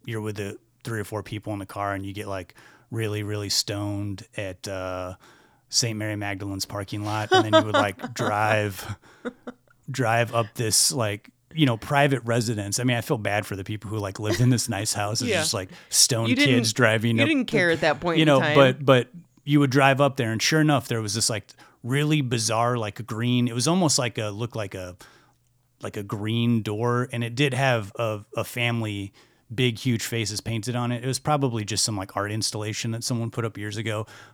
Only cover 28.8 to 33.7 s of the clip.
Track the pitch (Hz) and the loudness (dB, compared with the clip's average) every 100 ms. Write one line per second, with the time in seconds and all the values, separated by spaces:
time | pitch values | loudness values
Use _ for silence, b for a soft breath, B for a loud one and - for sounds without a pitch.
28.8 | 107 101 98 b b b b 113 127 110 | -4 -6 -10 b b b b 0 0 0
29.8 | 127 113 - 117 104 104 - 113 110 120 | -2 -2 -2 -4 -4 -6 -6 -6 -4 -4
30.8 | 120 120 127 127 - 151 135 113 104 107 | -2 -4 -4 -4 0 0 0 -2 -4 -2
31.8 | - 104 98 101 101 110 - 107 107 110 | -2 -4 -4 -4 -4 -2 -4 -4 -6 -6
32.8 | 117 113 - 120 113 117 113 104 104 | -6 -6 -4 -4 -2 -4 -6 -6 -8